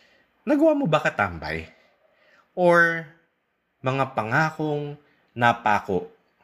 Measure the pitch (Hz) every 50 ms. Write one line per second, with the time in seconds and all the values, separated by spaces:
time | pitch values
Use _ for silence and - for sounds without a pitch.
0 | _ _ _ _ _ _ _ _ - 214 302 277 320 320 302 285 277 165 156 147
1 | - 156 - - 101 92 85 80 76 76 78 82 80 - - _ _ _ _ _
2 | _ _ _ _ _ _ _ _ _ _ - 185 180 175 170 170 170 165 165 165
3 | 160 147 - _ _ _ _ _ _ _ _ _ _ _ _ _ - 131 131 135
4 | 131 127 - 117 107 110 120 151 160 156 - - 156 151 147 147 147 147 147 -
5 | _ _ _ _ _ _ - 117 120 117 113 - - 107 104 95 - - 95 87
6 | - - - _ _ _ _ _